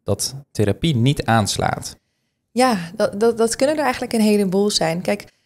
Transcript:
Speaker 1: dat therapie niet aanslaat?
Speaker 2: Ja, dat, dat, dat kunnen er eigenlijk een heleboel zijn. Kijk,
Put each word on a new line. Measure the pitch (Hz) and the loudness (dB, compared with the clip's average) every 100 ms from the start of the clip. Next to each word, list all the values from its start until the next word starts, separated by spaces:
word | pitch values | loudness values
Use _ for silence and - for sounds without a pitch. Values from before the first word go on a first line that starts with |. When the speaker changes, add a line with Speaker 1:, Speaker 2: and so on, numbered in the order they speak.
Speaker 1:
dat | - 101 - - - | -6 -4 -4 -10 -8
therapie | - 101 98 165 123 | -2 0 0 0 2
niet | 123 151 | 2 2
aanslaat? | - 113 95 - - - - - _ _ _ _ _ | 2 2 0 -2 -2 -4 -8 -16 _ _ _ _ _
Speaker 2:
Ja, | 226 254 196 170 - | 2 2 2 -4 -2
dat, | 208 202 | -2 0
dat, | 233 233 | 0 2
dat | 226 - | 0 2
kunnen | 269 311 | 0 0
er | |
eigenlijk | 269 254 254 | -2 -4 -2
een | 233 | 2
heleboel | 214 208 196 190 208 | 4 4 2 2 0
zijn. | - 160 170 | 0 -2 -2
Kijk, | 180 202 - _ | -4 -6 -8 _